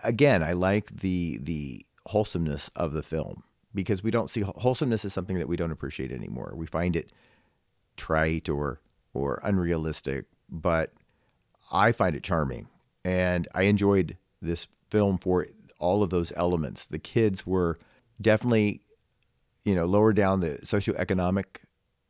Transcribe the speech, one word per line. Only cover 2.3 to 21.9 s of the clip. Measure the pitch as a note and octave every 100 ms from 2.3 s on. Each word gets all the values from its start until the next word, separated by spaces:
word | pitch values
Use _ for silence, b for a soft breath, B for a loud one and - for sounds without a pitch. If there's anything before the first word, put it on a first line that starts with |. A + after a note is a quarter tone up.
| F2 D#2+ D2 - -
of | D#2+
the | D2+
film, | - D#2+ G1+ - - _ _ G2
because | F#2 F#2+
we | G#2+
don't | A2+ D#2+
see, | A2+
wholesomeness | G2 - B2 B2+ C#3 A2
is | G2+
something | - G2 F#2
that | C#2+
we | E2+
don't | E2
appreciate | D2+ C2+ - C2
anymore. | B1 G1+ A#1+ G1+ B1
We | E2
find | D#2+ F2+ E2
it | - b b b b b b _ _ -
trite | - D#2+ D#2+ E2 -
or, | D2 C#2+ C2 _ _ _
or | B2 C#2 A#1+
unrealistic, | - F#2+ F2 E2 D#2+ D2+ - C2+ - _ -
but | E2 F2+ E2 D#2 _ _ _ _ _ _ _ -
I | F2+ A2
find | A2+ F#2 C#2+
it |
charming. | - E2+ C#2+ A#1+ - _ _ _
And | F2+ F2+ F2+ F2+ F2 -
I |
enjoyed | G2 G#2 G2+ G2 E2+ - _ -
this | E2 E2+ - _ -
film | G#2+ G2+ F2+
for | F#2 F2+ D#2 - - -
all | E2+ G2+
of | G2
those | F2+ E2+ -
elements. | F2+ F2 C#2+ - -
The | D#2+
kids | - B2 A2 F#2 -
were | F#2 E2+ D#2+ b b b -
definitely, | G#2+ G#2+ B2 A2+ G#2 - _ _ _ _ _ _ _ _
you | G#2
know, | F#2 E2+
lower | G2+ A2
down | G2+ F#2+ F#2+
the | E2+ C#2+
socioeconomic | - G#2 A2 - F#2 F#2+ F2+ G2 - - _ _ _